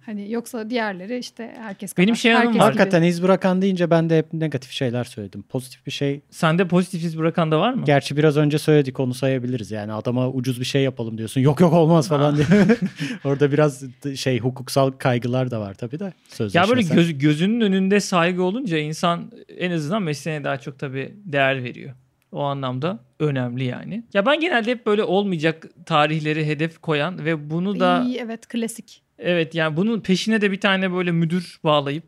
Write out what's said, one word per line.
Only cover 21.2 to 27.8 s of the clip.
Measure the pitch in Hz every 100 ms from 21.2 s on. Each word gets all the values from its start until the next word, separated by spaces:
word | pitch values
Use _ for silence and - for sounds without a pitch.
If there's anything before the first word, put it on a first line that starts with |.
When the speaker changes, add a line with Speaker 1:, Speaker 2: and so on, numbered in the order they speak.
| 196
Speaker 2:
değer | 143 135 135
veriyor. | 123 - 139 127 _ _ _
O | 160
anlamda | 143 139 135 127 156 220 _ _
önemli | 151 135 123 120
yani. | 131 127 - 196 233
Ya | 202 202
ben | 311
genelde | 320 240 220
hep | 240 226
böyle | 208
olmayacak | 185 185 202 175 156 160 - _ 170
tarihleri | 156 151 156 151 151 151
hedef | 147 160 165
koyan | - 151 151 180 151
ve | 165 147
bunu | 160 185
da | 190